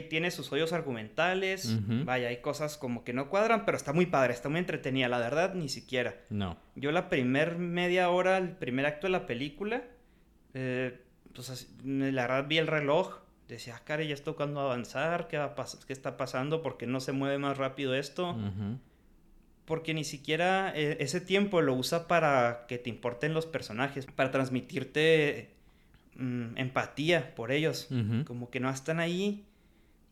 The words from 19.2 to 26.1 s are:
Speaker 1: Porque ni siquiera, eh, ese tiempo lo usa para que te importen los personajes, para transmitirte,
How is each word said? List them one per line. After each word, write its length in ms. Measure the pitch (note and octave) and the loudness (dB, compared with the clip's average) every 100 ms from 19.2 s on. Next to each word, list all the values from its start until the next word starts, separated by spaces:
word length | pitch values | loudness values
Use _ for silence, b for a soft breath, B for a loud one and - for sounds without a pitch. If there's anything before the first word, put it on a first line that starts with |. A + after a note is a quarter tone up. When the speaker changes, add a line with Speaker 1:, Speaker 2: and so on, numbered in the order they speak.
| - - _ _ - | -20 -20 _ _ -6
Speaker 1:
Porque 280 | D#3 D#3+ | -4 -2
ni 100 | D#3+ D3 | -4 -4
siquiera, 680 | C#3+ D#3 D#3 F3+ F#3+ F#3+ D3+ | -8 -2 2 2 2 0 0
eh, 220 | D3 D#3 | 0 0
ese 180 | C3+ F3+ | -2 -2
tiempo 400 | F3+ G3 G3+ F3 | 2 2 4 4
lo 120 | C#3+ B2+ | 4 2
usa 320 | B2 E3+ E3 | 0 -2 2
para 580 | F3 D#3 C3+ A#2+ A#2 - | 4 6 6 4 0 -6
que 100 | B2 | -8
te 120 | A#2 | -6
importen 440 | G#2+ A#2+ A2+ D#3 | -4 -4 -2 -2
los 120 | D#3+ D#3+ | 0 -2
personajes, 600 | B2+ - G#2+ C#3 C3+ C3 | -6 -6 -4 -2 -4 -6
para 260 | - C3+ | -2 0
transmitirte, 1200 | C3+ B2+ B2 - C3+ B2+ D3+ D#3+ D#3+ D3 A2+ - - b b b b b | 2 0 -2 -4 -6 -2 4 6 6 4 0 -8 -18 b b b b b